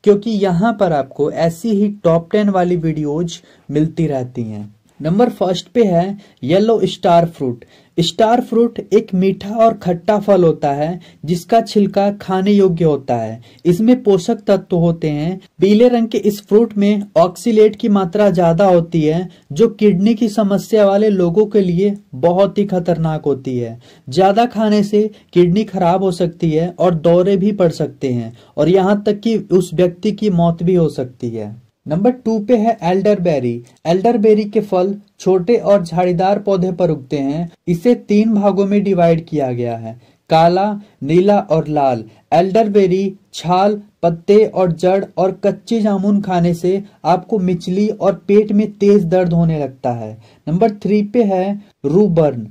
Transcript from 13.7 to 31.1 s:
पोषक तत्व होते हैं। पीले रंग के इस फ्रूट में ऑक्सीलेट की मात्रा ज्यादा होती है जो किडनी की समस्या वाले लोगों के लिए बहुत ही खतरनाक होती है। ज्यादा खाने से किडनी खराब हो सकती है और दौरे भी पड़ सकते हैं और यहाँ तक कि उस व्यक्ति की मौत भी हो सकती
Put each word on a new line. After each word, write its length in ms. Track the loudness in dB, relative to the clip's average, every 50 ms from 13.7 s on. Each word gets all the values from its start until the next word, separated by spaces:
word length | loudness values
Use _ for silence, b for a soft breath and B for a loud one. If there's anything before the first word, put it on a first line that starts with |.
| 0 2 4 2 2 2 2
पोषक 340 | 0 0 2 0 -4 -4 -4 0
तत्व 300 | 0 0 0 0 _ -2
होते 320 | 0 2 0 0 -2 -4 -4
हैं। 300 | -4 -4 -4 -6 -6 -8 B B B -2
पीले 280 | 2 2 4 4 4
रंग 200 | 4 4 2 -2
के 100 | -2 -4
इस 240 | -2 -2 -2 -2 -2 -4
फ्रूट 300 | _ 2 2 2 2 0
में 260 | 0 0 2 0 0 -4 -2 _
ऑक्सीलेट 580 | 2 2 2 0 -4 -4 0 4 4 4 4 2
की 140 | 0 -2 0
मात्रा 400 | 2 0 0 -2 0 2 2 2
ज्यादा 360 | 2 2 2 2 2 4 4
होती 360 | 4 4 2 2 0 -2 0
है 280 | 0 0 0 -2 -4 -8 b b b b
जो 160 | 0 0 0
किडनी 460 | 0 2 0 0 0 2 2 2 0 2
की 160 | 0 -2 -2
समस्या 560 | 0 -2 0 0 0 -2 -2 0 2 2 4
वाले 240 | 4 4 2 2 2
लोगों 360 | 2 2 0 0 2 0 0
के 160 | 2 0 0
लिए 360 | 0 0 0 0 0 -2 -2 -4 _ _ -8
बहुत 420 | -2 0 0 2 2 2 2 2
ही 80 | -2 -2
खतरनाक 600 | -2 -2 -4 -2 -2 -2 -2 -2 -4 -4 -4 -2
होती 320 | -4 -4 -4 -4 -6 -6 -6
है। 200 | -6 -8 -10 -16 b b b b b -4
ज्यादा 360 | 0 2 2 4 4 2 0
खाने 380 | 0 0 -2 0 2 2 2 0
से 260 | 2 0 0 0 0 B B B B 2
किडनी 300 | 2 4 4 2 0 -2
खराब 400 | -2 -2 0 0 2 2 2 0
हो 80 | -2
सकती 400 | -2 -2 -4 -4 -4 -4 -4 -2
है 240 | 0 0 -2 -2 -2 0
और 160 | 0 0 0
दौरे 420 | 2 2 2 4 4 2 2 0
भी 140 | 0 0 -2
पड़ 200 | 0 2 0 0
सकते 420 | 0 -2 -6 -6 -6 _ -6 -4 -4
हैं 240 | -4 -6 -8 -14 b b b b
और 120 | -2 0 2
यहाँ 340 | 2 2 2 2 0 0 0
तक 140 | -2 -4 -2
कि 180 | -2 -2 -2
उस 360 | -2 -2 0 0 0 0 0 -2
व्यक्ति 380 | 0 0 0 -2 -4 -4 -4
की 180 | -4 -2 -2 0
मौत 340 | 0 2 2 0 0 -2 -2
भी 120 | 0 2
हो 140 | 2 0 0
सकती 400 | -2 -6 -10 -10